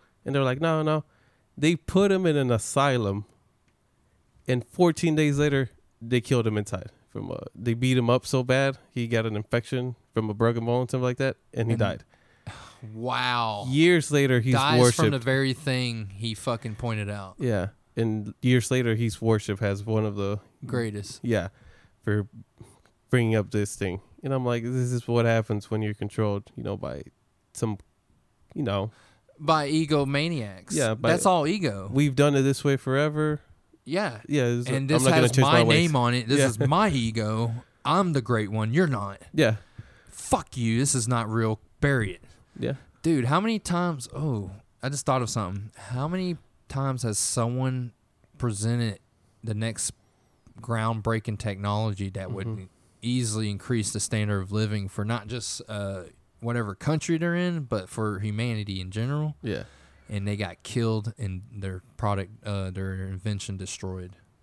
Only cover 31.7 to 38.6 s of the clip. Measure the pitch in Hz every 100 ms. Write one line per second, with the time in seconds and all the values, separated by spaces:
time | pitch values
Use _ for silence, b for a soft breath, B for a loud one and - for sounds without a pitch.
31.7 | 98 101 135 147 127 143 139 135 135 143
32.7 | 135 131 135 151 151 156 151 - - _
33.7 | _ - 180 196 110 - 143 120 120 117
34.7 | 135 135 156 - - 123 131 135 156 113
35.7 | 160 170 135 120 123 113 143 135 110 139
36.7 | 170 214 135 113 110 107 110 117 117 -
37.7 | _ 135 175 180 139 113 113 104 110